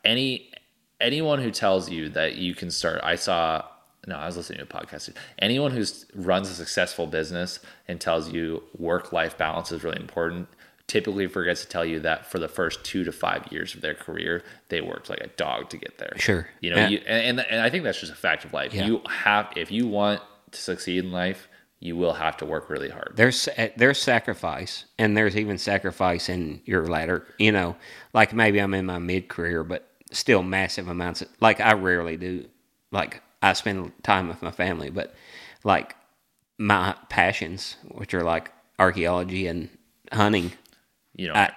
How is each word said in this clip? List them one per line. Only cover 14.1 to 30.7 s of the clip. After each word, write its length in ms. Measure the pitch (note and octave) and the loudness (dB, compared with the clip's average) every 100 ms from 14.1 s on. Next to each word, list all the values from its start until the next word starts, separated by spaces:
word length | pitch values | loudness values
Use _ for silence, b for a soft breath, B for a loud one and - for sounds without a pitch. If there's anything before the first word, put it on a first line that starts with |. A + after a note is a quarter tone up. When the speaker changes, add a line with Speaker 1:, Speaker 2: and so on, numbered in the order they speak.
| E2 E2+ F2 - B - | -6 -4 -4 -6 B -6
Speaker 1:
they 120 | E2 | -4
worked 280 | F2 - - | -4 -8 -10
like 100 | - | -10
a 80 | - | -8
dog 420 | - D2+ A#1 - | -6 -4 -4 -6
to 60 | - | -12
get 200 | - - | -14 -12
there. 160 | - - | -10 -2
Speaker 2:
Sure. 300 | - F2+ D#2+ - | 2 2 0 -8
Speaker 1:
You 100 | F2 | 0
know, 60 | E2+ | 2
Speaker 2:
Yeah. 100 | G#2+ | 4
Speaker 1:
you, 100 | G2+ - | 2 0
and, 340 | A2+ A#2+ B2 | 0 2 0
and, 80 | - | -2
and 100 | A2+ | 0
I 80 | A#2 | 2
think 140 | F3+ | 0
that's 160 | C3+ F2+ | -2 -4
just 120 | D#2+ | -6
a 40 | - | -4
fact 300 | F2 D#2 D#2+ | -2 -2 -4
of 80 | |
life. 200 | C#2 C#2 | -6 -4
Speaker 2:
Yeah. 120 | F#2+ G2+ | -2 0
Speaker 1:
You 160 | A2+ - | 0 -2
have, 420 | - G#2 G#2 G#2 E2+ | 0 2 4 2 -6
if 140 | E2 | -4
you 160 | G#2+ A#2+ | -2 0
want 360 | G2+ G#2 G#2 - _ _ | 2 2 0 -4 _ _
to 80 | - | -12
succeed 440 | - F2 - F2+ | -6 -6 -2 -2
in 80 | F2+ | -2
life, 360 | F2+ F2+ F#2+ - b b - | -2 -4 -4 -12 b b -14
you 140 | F2 E2+ | -6 0
will 180 | E2+ | 0
have 220 | D#2+ D#2+ - | 2 0 -2
to 80 | D2+ | -4
work 240 | D#2 - | -6 -4
really 200 | D2 C#2 | -6 -6
hard. 240 | E2+ - G#2+ | -8 -4 2
Speaker 2:
There's, 320 | A#2+ B2+ - - | 4 2 -2 -2
uh, 100 | A2+ - | -2 4
there's 240 | B2+ C#3 | 4 4
sacrifice, 840 | - A#2 - G2 E2+ C#2+ F#2 - - - | 2 2 0 -4 -4 -6 -8 -12 -8 2
and 180 | G#2+ G#2 | 4 6
there's 220 | G#2+ G#2 | 4 2
even 200 | G#2+ F#2 | -2 -2
sacrifice 720 | - G2 F#2+ - F#2 F2 - | 0 0 0 0 2 2 -2
in 320 | F2+ D#2+ - - | -4 -4 -6 0
your 220 | F#2 E2 | 0 2
latter, 400 | D#2+ E2 F2 - - | 0 0 -2 -2 2
you 140 | G#2+ | 4
know, 240 | G2+ F2 - B B B | 6 2 -4 B B B
like, 200 | A2 G#2+ | 4 4
maybe 260 | A2+ A2 G2+ | 6 6 6
I'm 140 | G2 | 2
in 120 | F#2+ F#2 | 0 -2
my 120 | F2 | -4
mid-career, 640 | F2 F#2 F2+ - E2+ E2+ | -2 -2 -4 -4 -2 -2
but 240 | D#2+ E2+ - _ - | -2 -6 -10 _ -10
still 300 | - - G#2 | -2 4 4
massive 460 | F#2 F#2+ F#2+ | 4 0 0